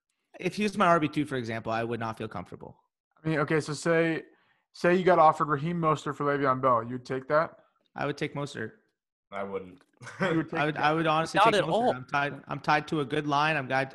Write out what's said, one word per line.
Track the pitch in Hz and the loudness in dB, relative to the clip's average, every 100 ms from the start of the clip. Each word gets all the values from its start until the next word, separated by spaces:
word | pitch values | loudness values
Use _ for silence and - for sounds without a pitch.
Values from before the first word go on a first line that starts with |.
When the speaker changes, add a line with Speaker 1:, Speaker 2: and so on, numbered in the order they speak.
| _ _ _ - | _ _ _ -10
Speaker 1:
if | 185 196 | -8 -4
he | |
was | 214 202 | -4 2
my | 185 | 4
R | 170 | 4
B | 151 | 2
two, | 151 147 | -2 -4
for | 135 | -4
example, | 113 113 113 | -6 -6 -4
I | 113 | -4
would | 117 117 | -2 -4
not | 113 110 | -6 -6
feel | 110 | -10
comfortable. | 95 - - - - _ _ _ _ 160 | -10 -12 -14 -18 -20 _ _ _ _ -4
Speaker 2:
I | |
mean, | 156 | -2
okay, | 147 160 | 0 0
so | 143 | -2
say, | 143 170 165 165 160 - _ _ _ _ | -4 0 2 2 -2 -6 _ _ _ _
say | - 175 180 | -2 2 4
you | |
got | 180 170 | 6 8
offered | 156 156 156 | 8 6 2
Raheem | 147 156 175 | 0 -2 0
Mostert | 160 151 147 139 | 2 0 -2 -4
for | 143 | 0
Le'Veon | 143 139 127 | 2 2 2
Bell, | 131 120 | 4 2
you'd | 117 127 123 | 0 -6 -6
take | 131 131 | -6 0
that? | 151 165 - _ _ _ - | 0 0 -4 _ _ _ -6
Speaker 1:
I | 139 | -4
would | 147 | -4
take | 151 143 | -6 -6
Mostert. | 143 - 110 - _ _ _ _ _ | -8 -8 -10 -12 _ _ _ _ _
Speaker 3:
I | 98 | -10
wouldn't. | 98 95 92 90 _ _ | -8 -8 -10 -16 _ _
<laughs> | 120 - | -18 -4
Speaker 2:
You | 190 165 | -2 0
would | 160 | -2
take | 165 | -2
Speaker 1:
I | 151 | -2
would, | 151 | 0
Speaker 2:
that? | |
Speaker 1:
I | 147 | 2
would | 160 160 | 2 2
honestly | 156 160 170 | 0 0 2
Speaker 4:
Not | 220 | 4
Speaker 1:
take | 202 | 4
Speaker 4:
at | 160 | 2
Speaker 1:
Mostert. | |
Speaker 4:
all. | 190 247 | 0 0
Speaker 1:
I'm | 127 131 | -2 -4
tied, | 143 143 139 - | -4 -2 -6 -10
I'm | 143 | -6
tied | - 156 151 | 0 0 2
to | 160 | -2
a | 135 | -2
good | 151 147 | -2 0
line. | 143 156 156 | 0 2 0
I'm | 127 | -2
guy-, | 131 135 | -2 -2